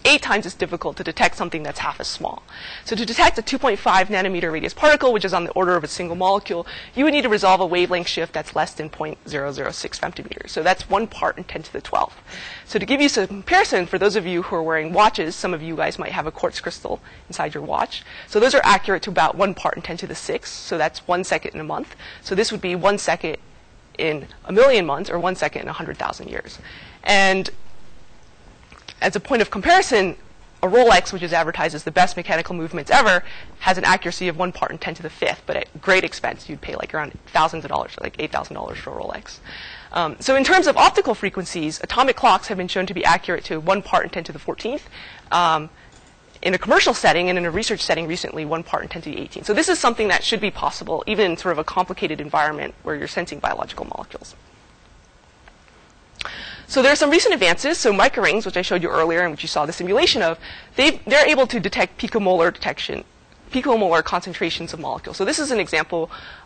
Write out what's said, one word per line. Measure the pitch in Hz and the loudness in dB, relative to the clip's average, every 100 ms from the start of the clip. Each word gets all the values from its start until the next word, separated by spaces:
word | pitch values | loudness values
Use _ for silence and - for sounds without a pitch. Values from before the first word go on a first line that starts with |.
eight | 247 285 | 2 2
times | - 208 180 | 2 -2 -2
as | |
difficult | - 170 170 160 139 | -6 -6 -4 -6 -6
to | 160 | -8
detect | - 190 - | 0 0 0
something | 175 165 | -4 -6
that's | 151 - | -8 -6
half | 151 - | -6 -6
as | - | -8
small. | - - - - - - - | -6 -8 -8 -14 -18 -16 -14
So | - 214 | -6 -4
to | 226 | -2
detect | 233 339 - | 4 4 4
a | |
two | 220 269 | -2 0
point | 262 - | 0 2
five | 233 190 190 | 2 4 4
nanometer | 196 190 180 170 | 0 0 -2 -4
radius | 156 151 | -4 -6
particle, | - 302 294 262 | 2 4 6 4
which | 220 | 2
is | 185 | 0
on | 180 175 | -2 -2
the | |
order | 175 180 175 | 0 2 2
of | 151 | 0
a | |
single | - 175 175 | -6 -6 -2
molecule, | 185 202 - 175 - - - 240 | 0 0 -2 -6 -6 -14 -8 0
you | 302 | 2
would | |
need | 294 | 4
to | 254 | 2
resolve | 208 190 185 | 4 6 4
a | 180 | 4
wavelength | 180 175 180 170 | 2 2 0 -2
shift | - 165 | -4 -4
that's | 160 - 156 | -6 -4 -2
less | 160 | -2
than | - 156 | -6 -10
point | - 156 - - | -8 -8 -8 -8
zero | 147 143 | -6 -6
zero | 139 139 | -6 -8
six | - - - | -8 -10 -6
femtometers. | 160 - - - - | -8 -8 -12 -14 -8
So | - | 0
that's | 160 185 - | 0 0 0
one | 196 226 | -2 -2
part | - - - | -2 -4 -4
in | - | -10
ten | - | -12
to | 156 | -10
the | - | -12
twelfth. | - - - - - - - - - | -4 -2 -2 -4 -18 -16 -16 -16 -4
So | 214 | -4
to | 190 | 0
give | 269 | 2
you | 285 | 4
some | 240 190 | 2 -2
comparison, | 202 - 359 415 202 175 | -6 0 2 4 0 0
for | 185 | 0
those | 202 202 | 2 2
of | 180 | -2
you | 175 | -4
who | 185 175 | -2 -4
are | |
wearing | 160 160 156 | 0 -2 0
watches, | 190 214 214 165 | 4 4 4 -4
some | - 190 | -4 -4
of | 170 | -4
you | 165 156 | -6 -4
guys | 156 170 | -4 -4
might | 156 | -6
have | - 151 | -6 -6
a | |
quartz | - 175 - | -4 -4 -4
crystal | - - - - - - - | -10 -10 -8 -10 -10 -20 -12
inside | 170 156 | -6 -6
your | 151 | -6
watch. | 151 - - - - - - | -4 -2 -2 -6 -16 -18 -4
So | 214 | 2
those | 247 | 4
are | 269 - | 6 6
accurate | 202 - 185 | 4 2 -2
to | - | 0
about | 175 160 160 | 0 0 2
one | 196 | -2
part | 175 - - | 0 -4 -4
in | |
ten | - 170 | -8 -10
to | 185 | -10
the | 156 | -8
sixth. | - - - | -6 -6 -8
So | - - 170 | -14 -6 -2
that's | 156 - - | -2 -4 -2
one | 180 | -2
second | 185 160 - | 0 -4 -4
in | - | -10
a | |
month. | 156 156 320 - - - | -8 -8 -8 -14 -18 -16
So | - 190 | -2 0
this | 226 | 0
would | 214 | -2
be | 185 180 | -4 0
one | 185 202 | 0 0
second | - 170 170 - - - _ - - - | 0 -2 -4 -8 -12 -20 _ -20 -16 -4
in | 160 151 - - - | -2 -2 -8 -14 0
a | |
million | 190 277 233 165 | 6 8 6 2
months, | 143 - | -2 -4
or | 175 | -2
one | 175 185 | -2 -2
second | 151 147 | -4 -4
in | - | -10
a | |
hundred | 147 160 147 | -10 -10 -6
thousand | - - - | -6 -8 -10
years. | - - - - - - - | -12 -12 -16 -18 -20 -20 -6
And | - 202 190 190 190 - - - - - - - - - - - - - - - | 4 6 6 4 -2 -8 -8 -10 -12 -16 -18 -20 -20 -20 -20 -20 -20 -20 -20 -4
as | 180 196 | -2 -2
a | |
point | - 254 | 0 0
of | 196 | 2
comparison, | 202 285 370 - 254 185 - - - - - | 0 4 4 6 2 2 -4 -14 -20 -20 -4
a | 180 | 4
Rolex, | 226 233 185 - | 6 8 6 4
which | 190 | -4
is | 170 | 0
advertised | 170 160 - 160 147 | 0 0 0 -2 -2
as | |
the | 160 | 0
best | 156 190 - | 4 4 2
mechanical | 175 165 165 175 | -2 -2 -2 -6
movements | 160 175 147 | -6 -6 2
ever, | 254 220 180 - - - - | 4 6 4 0 -10 -14 -2
has | - 185 | 0 2
an | |
accuracy | - 190 170 - 180 | 2 2 0 -4 -4
of | 160 | -2
one | 180 | -4
part | - - | -2 -4
in | 160 | -4
ten | - 170 | -8 -8
to | |
the | 160 | -12
fifth, | - 170 160 - | -2 -2 -2 -4
but | - | -4
at | - 151 | -6 -4
great | - 185 | 2 4
expense. | 175 - - - - | 2 -4 -6 -6 -12
You'd | 143 | -12
pay, | - - | -10 -8
like, | - 160 | -6 -6
around | 147 - - | -6 -10 -2
thousands | 165 160 165 147 | 0 2 0 -4
of | |
dollars, | 71 - - | -4 -4 -8
like | - - | -10 -6
eight | 151 | -6
thousand | 69 - - | -4 -6 -8
dollars | - - | -10 -10
for | - 64 | -12 -10
a | |
Rolex. | - - - - - - - - - | -10 -10 -14 -18 -18 -16 -16 -18 -6
Um, | 170 160 - | -4 -4 -2
so | - 269 | 2 2
in | |
terms | 269 381 349 | 6 6 6
of | - | 6
optical | 349 403 294 | 6 6 2
frequencies, | 214 196 - 175 175 156 156 | 0 -4 -4 -6 -4 -4 -4
atomic | - - 269 - | -2 2 2 4
clocks | 240 196 - | 4 4 2
have | 190 | -4
been | 180 | -2
shown | 190 190 | -2 -2
to | 185 | 0
be | - | 2
accurate | 180 - 170 - | 2 0 -4 -4
to | 160 | -2
one | 160 196 | 0 0
part | - 180 165 | 2 0 0
in | |
ten | 185 | -6
to | 160 | -10
the | 147 | -8
fourteenth. | - - 220 285 - - - - - | -8 -6 -6 -6 -8 -18 -18 -20 -2
Um, | 170 170 156 156 - - - - _ _ - | 2 4 2 -2 -14 -20 -20 -20 _ _ -6
in | 180 | -2
a | 180 | 0
commercial | 202 330 320 | 4 4 4
setting | 240 190 156 180 | 4 4 4 2
and | 180 | 0
in | 175 | -2
a | |
research | 165 226 202 | -2 -2 -2
setting | - 160 165 | 2 0 0
recently, | 175 - 156 | -4 -6 -8
one | 151 165 | -4 -6
part | 170 - | -2 -4
in | - | -4
ten | 170 | -10
to | 156 | -10
the | 92 | -10
eighteenth. | - - - | -10 -6 0
So | |
this | 294 320 | 2 2
is | 339 | 2
something | 247 233 208 | 2 2 2
that | 180 - | 2 0
should | 220 | -2
be | 202 | -2
possible, | - 147 - 160 160 - | -4 -4 -4 -6 -4 -2
even | 208 190 | 0 0
in | 165 | 0
sort | 180 | -2
of | 151 | -2
a | |
complicated | 160 185 185 185 175 151 | -2 -2 -2 -4 -4 -4
environment | 147 156 151 151 143 - | -2 0 0 -2 -8 -10
where | - 147 | -8 -6
you're | 147 | -6
sensing | - 175 147 | -6 -6 -4
biological | - - - - - | -4 -4 -6 -8 -10
molecules. | - - - - - - - - _ _ - _ _ _ _ - - _ _ _ _ _ - - - - - - | -12 -12 -16 -18 -20 -20 -20 -20 _ _ -20 _ _ _ _ -20 -20 _ _ _ _ _ -12 -10 -10 -14 -16 -2
So | 269 | 4
there | 254 | 6
are | 294 | 6
some | 294 | 6
recent | 330 480 | 6 4
advances. | 311 180 175 277 330 | 4 4 2 0 2
So | 233 | 2
microrings, | 196 185 247 180 196 196 | 4 4 4 2 2 0
which | 175 | -2
I | |
showed | 185 180 | 0 0
you | 165 | 2
earlier | 147 165 165 | 2 2 2
and | 175 | 0
which | 147 | -2
you | 160 | -4
saw | 160 147 | -2 -2
the | |
simulation | - 180 220 339 262 | -2 0 2 4 2
of, | 170 165 - - - - | 0 -2 -8 -18 -6 2
they, | 285 302 - | 2 2 2
they're | 277 311 | 4 6
able | 294 254 | 4 2
to | 240 | 0
detect | 185 247 190 - | -2 -2 -2 -4
picomolar | 220 226 196 185 170 | -4 0 2 4 2
detection, | - - 143 - - - _ _ - - | 0 -6 -6 -8 -8 -10 _ _ -20 -6
picomolar | 254 277 226 190 165 | -2 2 2 4 2
concentrations | 160 180 185 165 170 - 170 | 2 -4 -4 -6 -4 -4 -8
of | 165 | -8
molecules. | 139 131 - - | -8 -8 -8 -4
So | |
this | 196 311 | -2 0
is | 302 | -2
an | 226 | -2
example | 175 160 160 170 160 - - - | 0 -2 -2 -4 -6 -8 -16 -20